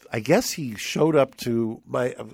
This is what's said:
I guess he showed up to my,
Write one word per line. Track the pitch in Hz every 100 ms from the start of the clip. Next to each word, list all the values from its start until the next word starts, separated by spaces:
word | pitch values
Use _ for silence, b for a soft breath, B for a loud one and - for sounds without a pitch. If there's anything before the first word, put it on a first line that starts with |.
| -
I | 117
guess | 110 190 -
he | - 131 101
showed | - 165 156 156
up | 135 -
to | 123 117 113 117 -
my, | 127 127 - 110